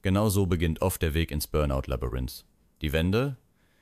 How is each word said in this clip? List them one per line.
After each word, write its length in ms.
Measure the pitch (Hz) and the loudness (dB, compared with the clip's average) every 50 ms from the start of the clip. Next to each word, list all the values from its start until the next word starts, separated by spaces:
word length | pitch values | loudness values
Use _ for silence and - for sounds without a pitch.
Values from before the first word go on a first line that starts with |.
Genau 260 | - 98 95 101 107 | 2 2 2 4 4
so 180 | 110 92 101 98 | 4 4 2 2
beginnt 360 | 87 92 82 85 82 80 - | 2 2 2 2 0 0 0
oft 200 | 78 92 - - | 0 -2 0 0
der 120 | - 80 71 | -2 0 2
Weg 180 | 82 82 - | 0 0 0
ins 160 | 71 73 - | -2 -6 -4
Burnout-Labyrinth. 960 | - - 76 73 71 65 67 67 - 65 62 - 64 60 64 64 62 - - - _ _ _ _ _ _ _ | -2 0 0 0 2 0 -2 -2 -4 -4 -4 -4 -4 -4 -4 -6 -6 -8 -14 -20 _ _ _ _ _ _ _
Die 100 | 78 76 | -6 -2
Wände? 460 | 69 80 82 92 98 113 131 143 131 - _ _ _ _ _ _ _ _ | 0 0 0 2 0 0 -2 -2 -6 -10 _ _ _ _ _ _ _ _